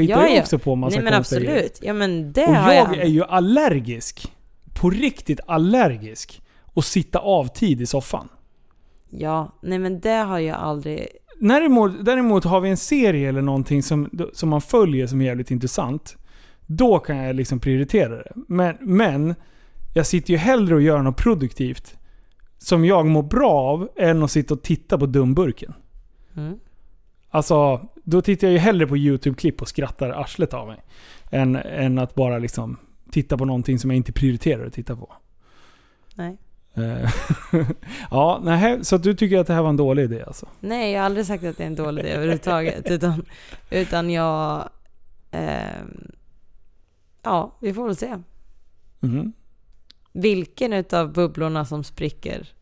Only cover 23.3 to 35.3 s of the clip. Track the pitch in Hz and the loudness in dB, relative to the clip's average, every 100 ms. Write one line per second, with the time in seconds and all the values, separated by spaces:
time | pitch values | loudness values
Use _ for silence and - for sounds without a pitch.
23.3 | 247 262 147 131 156 208 - 170 160 151 | 2 4 4 2 -2 -4 0 2 4 2
24.3 | 156 139 147 - 160 - - 139 139 127 | 0 0 -4 -2 -4 0 0 2 2 2
25.3 | 143 165 - - - - - - _ - | 2 0 -2 -12 -16 -20 -20 -20 _ -20
26.3 | 170 151 214 - - - - _ _ _ | -14 -12 -14 -18 -20 -20 -20 _ _ _
27.3 | 156 - 151 143 123 208 - - 180 208 | -2 2 4 4 0 -6 -14 0 2 2
28.3 | 196 190 175 202 190 147 143 143 135 143 | 2 4 4 4 4 2 2 2 2 0
29.3 | 131 160 - - - 135 - 123 143 - | -2 -2 -2 -6 -6 -6 -6 -6 -6 -8
30.3 | - - - 110 110 - - - - - | -4 -4 -4 -12 -16 -20 -20 -20 -20 -6
31.3 | 135 131 131 - - 135 127 127 - 127 | 0 0 0 -4 -4 -2 0 -2 -2 -2
32.3 | 120 120 - 113 123 - - - 156 - | -2 -4 -6 -8 -12 -18 -20 -4 -4 -2
33.3 | 135 135 127 120 127 131 131 - - 135 | -2 -2 -2 -2 -2 0 -2 -2 0 0
34.3 | 120 165 117 120 123 117 120 - - _ | 0 -2 -2 -4 -12 -12 -12 -14 -20 _